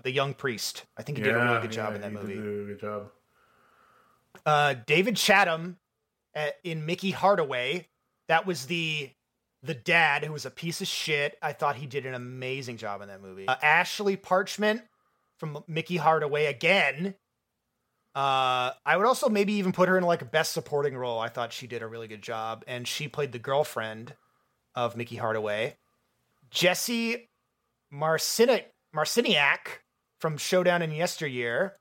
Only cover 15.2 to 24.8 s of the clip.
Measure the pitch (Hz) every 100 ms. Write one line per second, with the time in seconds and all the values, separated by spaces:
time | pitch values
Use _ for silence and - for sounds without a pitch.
15.2 | _ _ 156 147 151 160 160 175 165 160
16.2 | 151 147 151 123 165 196 143 135 190 190
17.2 | _ _ _ _ _ _ _ _ _ 139
18.2 | 139 135 131 127 123 - 143 165 220 254
19.2 | 277 208 202 208 185 180 185 185 175 170
20.2 | 127 156 160 165 - 147 143 131 123 113
21.2 | 113 120 117 - 123 117 113 117 113 107
22.2 | 98 113 113 113 - 123 120 - 147 -
23.2 | 139 120 117 139 151 - 110 110 120 -
24.2 | _ _ _ _ _ -